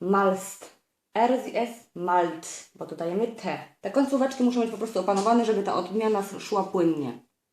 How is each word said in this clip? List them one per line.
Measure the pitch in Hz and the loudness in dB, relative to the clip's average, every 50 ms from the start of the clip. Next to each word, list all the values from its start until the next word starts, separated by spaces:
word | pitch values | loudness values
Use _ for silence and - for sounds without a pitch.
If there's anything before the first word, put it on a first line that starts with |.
malst. | 175 185 196 196 196 190 190 185 - - - - - - - _ _ _ _ _ _ _ - | 0 2 4 4 4 4 2 0 -4 -10 -14 -16 -20 -20 -20 _ _ _ _ _ _ _ 0
Er, | 214 233 247 262 247 - | 2 4 4 2 0 -2
sie, | - - 240 | -2 -2 -2
es | 240 233 - - - _ - | -2 -4 -6 -14 -20 _ -10
malt. | 175 175 180 180 180 170 165 160 165 - - - - - _ _ | -6 -2 2 2 2 2 2 -2 -8 -12 -14 -16 -16 -18 _ _
Bo | - 165 | -16 -14
dodajemy | 160 160 160 170 170 180 208 233 | -12 -8 -6 -6 -4 -2 -2 -2
t. | 226 226 - - 175 147 139 - - _ _ | -2 -4 -6 -8 -6 -6 -8 -10 -16 _ _
Te | - 196 | -8 -2
końcóweczki | - 277 269 262 277 247 262 254 - - 247 | 0 2 2 2 2 2 0 0 0 2 2
muszą | 240 247 240 | 2 2 2
być | 226 226 | 0 -2
po | 208 196 | -2 -6
prostu | 220 220 - 185 | -6 -4 -2 -2
opanowane, | 180 208 202 196 202 226 233 240 226 | 0 0 2 2 4 4 4 4 4
żeby | 220 214 196 | 4 2 2
ta | 196 - - | 0 0 0
odmiana | 180 180 180 190 220 220 214 214 196 | -2 -2 -2 -2 0 0 2 0 0
s-, | 196 - 196 180 | -2 -4 -8 -10
szła | - - 214 196 | -6 -2 -2 -2
płynnie. | 185 185 - 185 170 165 156 147 139 120 120 - - _ _ _ _ _ | 0 0 2 2 2 2 2 0 -4 -6 -8 -10 -16 _ _ _ _ _